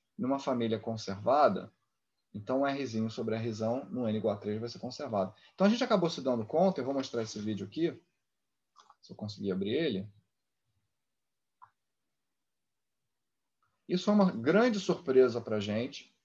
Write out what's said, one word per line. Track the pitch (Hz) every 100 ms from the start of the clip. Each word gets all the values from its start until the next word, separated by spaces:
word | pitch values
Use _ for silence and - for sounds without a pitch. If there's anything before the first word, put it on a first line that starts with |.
| _ -
numa | 127 139
família | 139 123 113 110
é |
conservada, | 117 113 - 98 104 143 131 92 92 _ _ _ _ _ _
então | 104 104 131
o | 139
Rzinho | 139 127 110 110
sobre | 117 113 110
Rzão | 117 107 110 127 143
no | 123 117
N | 107
igual | 104
a | 104
três | 104 107
vai | 117
ser | -
conservado." | 123 - 143 104 95 - -
Então, | - 196
a |
gente | 233
acabou | 262 208 170
se | 156
dando | 131 120
conta, | 107 156 190 160
eu |
vou | 127
mostrar | 139 127 117
esse | 110 107
vídeo | 104 98 104
aqui, | 156 165 127 _ _ _ _ _ _ _ _ - _
se | -
eu | -
conseguir | 107 101 101
abrir | 92 98
ele. | 135 165 95 107 - _ _ _ _ _ _ _ _ _ _ _ _ _ _ - _ _ _ _ _ _ _ _ _ _ _ _ _ _ _ _ _ _ _ _ _ -
Isso | 180 -
é |
uma | 208 185
grande | 113 123 185 247 208
surpresa | 185 170 - 131 123 117
pra | 110 107
gente. | 104 104 131 - - _